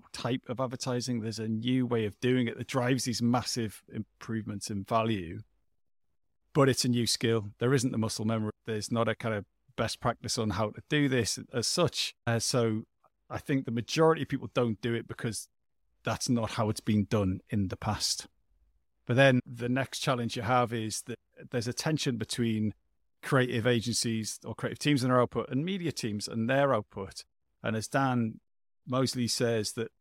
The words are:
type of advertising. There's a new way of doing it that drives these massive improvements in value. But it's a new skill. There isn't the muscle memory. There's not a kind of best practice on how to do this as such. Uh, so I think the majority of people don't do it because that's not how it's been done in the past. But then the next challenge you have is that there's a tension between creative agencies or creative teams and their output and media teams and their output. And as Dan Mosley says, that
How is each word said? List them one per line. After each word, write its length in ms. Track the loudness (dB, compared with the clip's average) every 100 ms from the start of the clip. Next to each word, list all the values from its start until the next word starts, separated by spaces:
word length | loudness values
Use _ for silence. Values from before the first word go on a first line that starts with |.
| -10
type 280 | -6 -4 -4 -4
of 120 | -4
advertising. 600 | -4 -4 -4 -2 -2 -4
There's 180 | -4 -4
a 100 | -4
new 380 | -2 0 0 2
way 200 | 0 -2
of 140 | 0
doing 260 | 2 2 2
it 100 | -4
that 100 | -4
drives 360 | 0 2 2
these 180 | 0 0
massive 600 | 2 2 0 -4 -4 -6 -12
improvements 760 | -10 -10 _ -8 -6 -6 -8 -6
in 160 | -6 0
value. 560 | 2 2 0 -4 -10 -14 _ _ _ _ _ _ _ _ _ _
But 160 | 4 4
it's 160 | 4 2
a 40 |
new 160 | 2 0
skill. 440 | 0 2 0 -2 -2
There 140 | 2
isn't 180 | 2 2
the 60 | 0
muscle 280 | -2 -2 -2
memory. 260 | -2 -2 -6 -6
There's 260 | -6 -2
not 180 | 0 0
a 60 | 0
kind 200 | -2 -4
of 100 | -6 _ _ -4
best 240 | -4 -2
practice 380 | -2 -2 -4 -2
on 140 | -2
how 180 | 0 -2
to 120 | -4 -2
do 200 | 2 2
this 280 | 2 0 -4 -6
as 140 | -4 0
such. 480 | 2 0 0 -6 -4 -2
Uh, 140 | 0
so 440 | 0 2 2 0 -4 _ _ _ -12
I 80 | -10
think 280 | -2 -2 0
the 60 |
majority 500 | -4 -2 4 4 4
of 80 | 0
people 200 | -4 -2
don't 260 | 0 0 0
do 120 | -2
it 140 | -2 -4
because 420 | -6 -6 -6 -10 _ _ _ _ _
that's 260 | -6 -2 0
not 220 | 0 0
how 180 | 0 0
it's 100 | 0
been 260 | 2 2 2
done 360 | 2 2 0 -2
in 180 | -2 -2
the 80 | -2
past. 520 | -4 -2 -2 -4 -8 _ _ _ _ _ _ _ 0
But 120 | 6
then 240 | 8 6 2
the 240 | -4 -2
next 300 | -2 -2 -2
challenge 380 | 0 0 -2 -2
you 60 |
have 280 | 2 2 2
is 300 | 0 -4 -6
that 160 | -8 -14 _ -20 -6
there's 160 | -4 -4
a 60 |
tension 440 | -2 0 0 0 -2
between 560 | -4 -2 0 2 0 -4 _ _ _ _
creative 460 | 0 2 2 2 2
agencies 720 | 2 2 -2 0 -2 -4 -8 -10
or 100 | -6
creative 240 | -6 -2
teams 240 | 2 2
and 80 | 4
their 80 | 4
output 300 | 4 0 -2
and 160 | -2 -2
media 260 | -2 -4
teams 360 | -4 -4 -4 -4
and 220 | -2 2
their 240 | 4 4
output. 500 | 2 -2 -8 -10 -12 -18 _ _ _
And 140 | -4 -4
as 120 | -2
Dan 520 | 0 2 2 0 -4 _ _ _ _ -4
Mosley 400 | 0 0 0 -2
says, 460 | 0 2 2 0
that 180 | -4 -8 _